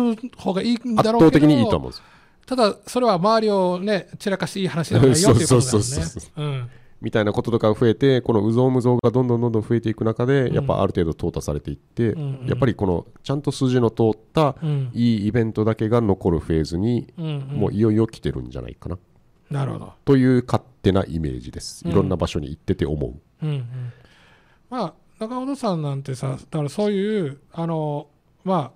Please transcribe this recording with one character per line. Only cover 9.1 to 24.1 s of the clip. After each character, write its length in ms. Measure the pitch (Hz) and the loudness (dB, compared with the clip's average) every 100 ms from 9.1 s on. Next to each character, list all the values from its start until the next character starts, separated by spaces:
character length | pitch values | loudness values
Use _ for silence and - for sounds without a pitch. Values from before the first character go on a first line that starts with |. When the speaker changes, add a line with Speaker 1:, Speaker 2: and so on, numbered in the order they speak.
Speaker 2:
ど 120 | 117 | 2
ん 40 | 127 | 2
ど 100 | 117 | 0
ん 40 | |
ど 80 | 120 | 0
ん 20 | |
ど 80 | 113 | -2
ん 40 | |
増 120 | 104 120 | 0 -2
え 60 | |
て 80 | 113 | -2
い 60 | 110 | -2
く 80 | |
中 240 | 110 110 123 | -2 0 0
で、 220 | 143 160 | 2 2
Speaker 1:
う 20 | |
ん。 20 | 151 | 0
Speaker 2:
や 60 | |
っ 20 | 135 | 0
ぱ 160 | - | 0
あ 60 | 98 | 0
る 60 | - | 0
程 80 | |
度 80 | 82 | -2
淘 240 | 76 85 78 | -2 -4 -4
汰 60 | |
さ 120 | 73 | -4
れ 60 | 73 | -6
て 120 | 76 | -6
い 20 | 69 | -12
っ 20 | |
て、 360 | _ - 117 | _ -4 -2
Speaker 1:
う 60 | 160 | -2
ん、 200 | 143 135 | -6 -6
う 40 | 127 | -4
ん。 20 | |
Speaker 2:
や 80 | 123 | 0
っ 20 | |
ぱ 80 | 131 | 0
り 80 | - | 2
こ 100 | 98 | 0
の 200 | 85 - - | -2 -4 -10
ち 80 | - | -6
ゃ 40 | 139 | -4
ん 60 | |
と 100 | 143 | -4
筋 280 | - 131 127 | -2 0 2
の 100 | 117 | 2
通 140 | - 113 104 | 2 2 0
っ 20 | _ | _
た 220 | - 151 - | 0 0 0
Speaker 1:
う 40 | 156 | -4
ん。 260 | 143 131 | -4 -4
Speaker 2:
い 240 | 113 120 113 | 0 0 2
い 100 | 104 | 0
イ 40 | |
ベ 120 | 117 | 0
ン 100 | 113 | 0
ト 120 | 104 107 | 0 -2
だ 100 | 110 | 0
け 140 | 107 | 0
が 120 | 120 | 2
残 300 | 110 92 98 | 2 0 0
る 80 | 82 | 0
フ 140 | - | 0
ェ 80 | 80 | -2
ー 20 | |
ズ 140 | 76 85 | 0 -2
に、 340 | 110 120 - - | -2 -2 -4 -10
Speaker 1:
う 40 | |
ん、 40 | 160 | -8
う 40 | |
ん。 300 | 147 135 143 | -8 -6 -4
Speaker 2:
も 80 | 101 | -2
う 60 | |
い 60 | 101 | 0
よ 120 | 113 | 2
い 40 | 107 | 2
よ 120 | 113 | 0
来 120 | - | -4
て 120 | 73 | -8
る 100 | 67 | -6
ん 60 | 62 | -8
じ 80 | 65 | -10
ゃ 40 | |
な 80 | 60 | -12
い 60 | - | -12
か 140 | - | -12
な。 80 | 90 _ _ _ _ _ | -12 _ _ _ _ _
Speaker 1:
な 160 | 143 131 | -6 -6
る 80 | |
ほ 60 | 107 | -6
ど。 140 | 107 - - | -12 -6 2
Speaker 2:
と 100 | 135 | 4
い 80 | 127 | 6
う 180 | 123 123 | 2 2
勝 180 | 113 - _ | -4 -4 _
手 100 | 98 | 2
な 120 | 95 - | 2 0
イ 120 | 80 | -4
メ 100 | 76 | -4
ー 100 | 64 | -6
ジ 120 | 60 | -10
で 80 | - | -14
す。 240 | - - 175 | -16 -10 -2
Speaker 1:
う 40 | |
ん。 20 | |
Speaker 2:
い 40 | 82 | 0
ろ 80 | |
ん 60 | 95 | 2
な 60 | 87 | 0
場 120 | 82 | -2
所 120 | - | -4
に 100 | 71 | -8
行 80 | 76 | -8
っ 40 | |
て 140 | - 92 | -4 -2
て 100 | 76 | -2
思 220 | 76 64 | -2 -6
う。 380 | 73 - _ 156 | -10 -20 _ -6
Speaker 1:
う 40 | |
ん、 20 | |
う 20 | 143 | -6
ん。 100 | 120 127 123 - - | -8 -10 -12 -14 -20